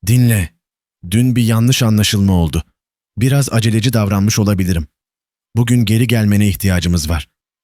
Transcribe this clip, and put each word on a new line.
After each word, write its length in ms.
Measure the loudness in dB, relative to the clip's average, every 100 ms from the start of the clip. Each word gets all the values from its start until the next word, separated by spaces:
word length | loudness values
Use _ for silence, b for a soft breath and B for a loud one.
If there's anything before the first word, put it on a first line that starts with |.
| 0
Dinle, 480 | 2 2 0 -2 _ _ _ _ _ -4
dün 240 | 0 0 0
bir 80 |
yanlış 400 | 0 2 2 2
anlaşılma 500 | 0 0 0 0 2
oldu. 300 | 2 0 -2 -8 _ _ _ _ -4
Biraz 360 | 0 0 0
aceleci 400 | -2 0 0 0
davranmış 460 | -2 0 0 0 0
olabilirim. 480 | 0 0 -2 -4 -6 _ _ _ _ _ _ -4
Bugün 300 | 0 0 2
geri 220 | 0 0
gelmene 400 | 0 2 2 0
ihtiyacımız 640 | 0 -2 -2 0 -2 -2
var. 200 | -6 -8 _ _ _